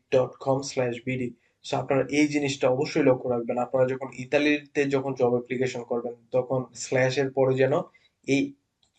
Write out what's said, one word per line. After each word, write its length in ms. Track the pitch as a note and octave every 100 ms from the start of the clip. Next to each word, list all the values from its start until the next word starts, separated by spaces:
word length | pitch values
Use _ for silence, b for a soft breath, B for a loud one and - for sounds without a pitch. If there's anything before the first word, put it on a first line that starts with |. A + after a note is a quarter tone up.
| _
dot 200 | C3 B2 -
com 140 | C#3 C3+ C#3
slash 240 | C#3 B2 A#2+
B 220 | - B2+
D। 100 | B2 b b b -
So, 100 | C3+
আপনারা 300 | B2+ C3+ B2+
এই 180 | C#3+ D3+
জিনিসটা 420 | D3 C#3 - C3
অবশ্যই 340 | C3 D#3 D#3+
লক্ষ্য 260 | C3+ B2+ B2+
রাখবেন। 280 | A#2+ A#2 A#2+
আপনারা 300 | B2 C3+ B2+
যখন 200 | C3 B2+
ইতালিতে 720 | B2+ B2+ D3 D3 D3 D3 D3+ C#3
যখন 280 | C3+ C3+
জব 160 | C3 A#2+
অ্যাপ্লিকেশন 540 | A#2+ - B2 B2+ B2
করবেন, 300 | A2+ A#2+ A#2 A#2+ _
তখন 340 | B2+ B2 C3 B2
স্ল্যাশের 580 | - - C3 C3 C3+ C3+
পরে 240 | C3+ C3 C3
যেন 180 | C3 D#3 F#3 b b _ -
এই 260 | C#3 C#3 - _ _ _